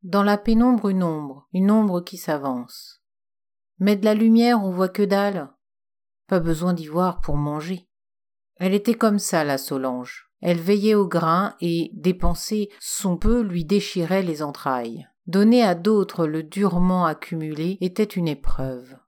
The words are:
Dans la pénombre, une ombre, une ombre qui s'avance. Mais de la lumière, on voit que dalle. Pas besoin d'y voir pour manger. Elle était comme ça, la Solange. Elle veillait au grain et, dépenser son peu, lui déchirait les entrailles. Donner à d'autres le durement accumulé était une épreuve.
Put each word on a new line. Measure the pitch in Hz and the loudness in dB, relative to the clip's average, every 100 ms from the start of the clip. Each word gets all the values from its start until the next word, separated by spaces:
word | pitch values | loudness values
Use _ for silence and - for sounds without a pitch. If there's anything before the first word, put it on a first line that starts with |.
Dans | 190 202 | 0 0
la | 202 202 | 2 2
pénombre, | 202 226 247 240 202 | 2 4 4 2 0
une | 190 | 0
ombre, | 175 156 143 135 _ | -2 -4 -8 -12 _
une | 180 190 | 0 4
ombre | 214 214 175 | 4 2 -2
qui | 175 180 | -6 -12
s'avance. | - 151 139 123 120 - - - _ _ _ _ _ _ _ _ | -4 -4 -4 -6 -10 -18 -20 -20 _ _ _ _ _ _ _ _
Mais | 190 208 | 0 2
de | 214 | 2
la | 214 | 4
lumière, | 226 226 233 240 | 6 6 6 2
on | 196 | 0
voit | 180 185 | 0 -2
que | 185 | 0
dalle. | 202 196 202 190 139 _ _ _ _ _ _ _ _ | 0 2 0 -4 -10 _ _ _ _ _ _ _ _
Pas | 190 | -2
besoin | 165 156 175 | 0 0 0
d'y | 175 156 | -2 -2
voir | 156 185 170 | -2 -2 0
pour | - 147 | -2 0
manger. | 147 151 156 185 _ _ _ _ _ _ _ _ | -2 -4 -6 -10 _ _ _ _ _ _ _ _
Elle | 185 | -2
était | 202 202 226 | 0 0 2
comme | 220 208 | 2 2
ça, | - 170 | 0 -2
la | 147 135 | 0 -2
Solange. | - 139 131 127 123 - _ _ | -4 -6 -4 -6 -10 -18 _ _
Elle | 175 170 | -2 -2
veillait | 165 208 208 214 | 2 2 4 2
au | 190 | 2
grain | 170 165 170 202 - | 0 2 2 0 -4
et, | 175 170 165 | -4 -2 -4
dépenser | - 160 180 175 165 - 214 202 - | -2 -2 2 2 0 -4 -4 -6 -8
son | - - 190 175 | -10 -6 -4 0
peu, | 214 240 | 2 2
lui | 214 175 156 | 0 -4 0
déchirait | 202 202 - 165 190 | 0 0 -6 -2 -2
les | 180 151 | -2 -4
entrailles. | 151 135 - 127 117 113 - _ - | -8 -6 -4 -4 -6 -12 -18 _ -4
Donner | 180 208 247 | 2 6 6
à | 220 175 | 4 2
d'autres | 175 214 190 - 160 | 2 2 0 -2 -2
le | 156 | -2
durement | 156 190 202 175 180 185 170 | -6 -2 0 2 2 2 0
accumulé | 151 - 165 156 151 165 196 | -4 -8 -8 -6 -6 -6 -4
était | 185 180 | -6 -2
une | 214 196 170 | -2 -2 -4
épreuve. | 139 - - 135 127 127 135 | -2 0 0 -2 -8 -14 -20